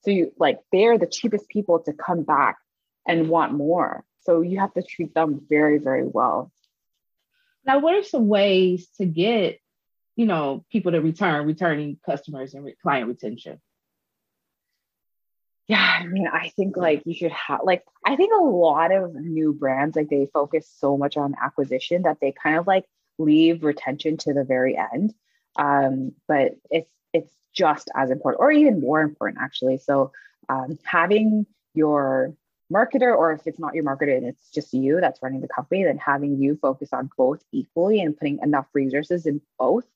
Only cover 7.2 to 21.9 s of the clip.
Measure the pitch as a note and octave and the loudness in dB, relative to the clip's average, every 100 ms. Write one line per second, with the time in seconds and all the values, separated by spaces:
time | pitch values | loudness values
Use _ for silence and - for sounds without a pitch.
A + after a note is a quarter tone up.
7.2 | _ _ _ _ C4 C#4 D4+ G4 G4 C#4+ | _ _ _ _ 0 2 4 2 0 0
8.2 | G#3+ G#3 G3+ F#3 F#3 F3+ - _ F#3 D#3+ | 4 4 4 4 4 2 -6 _ -2 0
9.2 | G3 A#3 F3+ - _ _ _ _ _ - | 0 2 0 -4 _ _ _ _ _ -2
10.2 | A#3 E3+ C#3+ C3+ _ A3+ F3+ E3 D#3+ D#3+ | 0 0 -2 -6 _ -2 0 0 0 0
11.2 | F#3+ D3+ D3 D#3+ F3+ D3 D3 D3 - - | 0 0 -2 0 -2 -2 -6 -10 -6 -8
12.2 | - C#3+ C3+ C#3 C#3+ - C#3 C#3 A#2 A#2+ | -8 -12 -12 -14 -18 -8 -2 -2 -2 -8
13.2 | A2+ A2+ - - _ _ _ _ _ _ | -10 -12 -16 -20 _ _ _ _ _ _
14.2 | _ _ _ _ _ _ _ _ _ _ | _ _ _ _ _ _ _ _ _ _
15.2 | _ _ _ _ _ G#3 - - F3 F#3 | _ _ _ _ _ 2 2 0 -2 -4
16.2 | E3+ - - - G3 F#3 F3 D3 E3 E3+ | -2 -4 -6 -4 -4 0 0 0 -2 -4
17.2 | E3+ - - C#3 - F3+ _ _ G3+ C4+ | -6 -6 -6 -4 0 -2 _ _ -4 0
18.2 | G4 A4 D#4+ F3+ E3 D3 E3 F#3+ F#3 D3+ | 2 4 4 4 4 4 2 2 0 -8
19.2 | D#3+ D#3+ D#3 C#3+ C#3 C3 D3 D#3 D3+ C#3+ | -6 -2 -2 0 -2 0 -2 -2 -2 -2
20.2 | C#3 D#3 C#3+ D#3 - _ C#3 C#3 C#3+ D3+ | 0 -2 -2 -4 -6 _ -2 0 -2 -2
21.2 | C#3+ C#3+ - - C#3 - - | -6 -4 -6 -4 -4 -4 -2